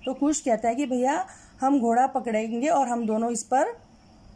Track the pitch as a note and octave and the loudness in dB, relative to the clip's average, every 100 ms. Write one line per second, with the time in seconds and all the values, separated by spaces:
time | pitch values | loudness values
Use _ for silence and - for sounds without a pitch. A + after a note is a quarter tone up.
0 | B3+ - C#4+ D4 C4 A3 A#3 A#3+ C4+ B3 | -8 -2 0 0 0 0 0 -2 -2 0
1 | B3 D#4+ F#4 - - - C4 C#4 A#3 A#3 | 0 -2 -4 -12 -20 -2 2 2 2 2
2 | C4 C4 G#3+ G#3+ A3 A#3 D4 C#4 B3 A#3+ | 2 0 -2 -2 -2 -2 0 2 2 -2
3 | A3 A3 A#3 A#3 - B3+ G4 A#4 - - | -2 -2 -2 -4 0 0 0 -4 -18 -20
4 | - - - | -20 -20 -20